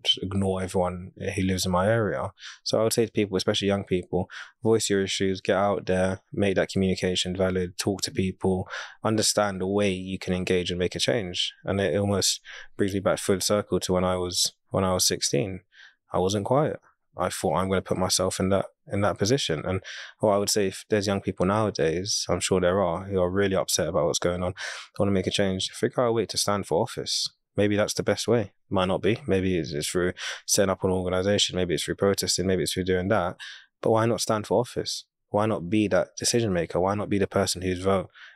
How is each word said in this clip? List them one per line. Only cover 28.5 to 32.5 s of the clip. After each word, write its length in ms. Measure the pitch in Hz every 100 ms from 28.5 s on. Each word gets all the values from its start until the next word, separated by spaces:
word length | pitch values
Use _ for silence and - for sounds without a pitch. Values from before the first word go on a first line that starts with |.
| _ -
Might 160 | 95 90
not 160 | 87
be. 160 | 92 - -
Maybe 320 | 95 92 90
it's, 140 | 76
it's 160 | 71 78
through 240 | 90 90 - - - -
setting 240 | - 98
up 140 | 92
an 60 | 95
organisation. 640 | 92 90 92 98 101 - 90
Maybe 180 | 90
it's 80 | 76
through 140 | - 85
protesting. 500 | 101 98 92 -
Maybe 160 | 92